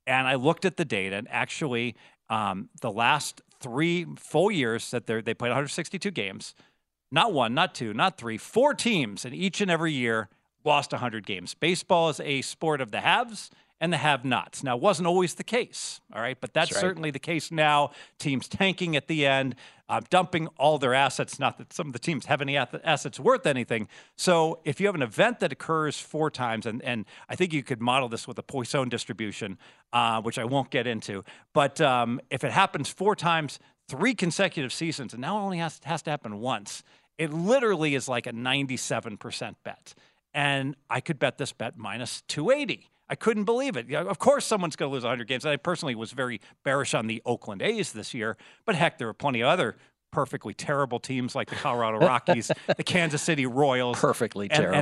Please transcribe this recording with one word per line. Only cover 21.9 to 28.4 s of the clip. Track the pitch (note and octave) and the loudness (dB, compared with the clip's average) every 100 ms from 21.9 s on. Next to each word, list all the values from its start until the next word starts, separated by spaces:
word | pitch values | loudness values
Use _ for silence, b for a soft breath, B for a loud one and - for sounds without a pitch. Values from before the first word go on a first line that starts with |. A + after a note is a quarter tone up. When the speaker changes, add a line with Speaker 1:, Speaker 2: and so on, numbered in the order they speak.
Speaker 1:
the | B2 | -6
teams | - C#3 | -4 -4
have | - C#3+ | 0 -2
any | C#3 C#3+ | 0 0
ath-, | B2 D#3 | -2 -4
assets | D#3+ C#3+ C#3+ - | 0 0 -2 0
worth | F3+ B3+ D#3 | 2 4 2
anything. | B2+ A2 A#2 G2+ B B - | 0 0 -2 -4 B B -2
So | - E3+ D#3+ E3 | 4 4 4 0
if | D#3 - | -4 0
you | G3+ | 0
have | |
an | F3 | 0
event | A#2+ A2 G#3+ A#3+ | -2 4 4 4
that | F3 | -2
occurs | C3 - D#3+ D3+ - | -2 -2 0 0 -4
four | - D3+ D#3 | -6 -2 -2
times, | - A#2+ A2+ | 0 -2 -2
and, | A2+ A#2 | -4 -6
and | B2+ A#2+ G2 B B | -4 -4 -6 B B
I | B2 | -2
think | F#3 | 0
you | D#3 | 0
could | - A2+ | -2 -2
model | A#2+ C3 A#2+ | 2 2 0
this | A2+ - | -4 -8
with | |
a | A#2 | -12